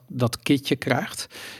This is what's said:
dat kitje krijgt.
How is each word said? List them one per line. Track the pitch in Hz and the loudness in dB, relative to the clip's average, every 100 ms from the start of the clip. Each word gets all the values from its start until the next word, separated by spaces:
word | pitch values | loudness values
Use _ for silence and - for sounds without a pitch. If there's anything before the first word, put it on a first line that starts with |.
| - | -8
dat | 135 120 - | 0 0 2
kitje | - 139 - 135 | 2 2 2 0
krijgt. | - 139 202 - - - - - | 2 0 -2 -6 -10 -12 -14 -14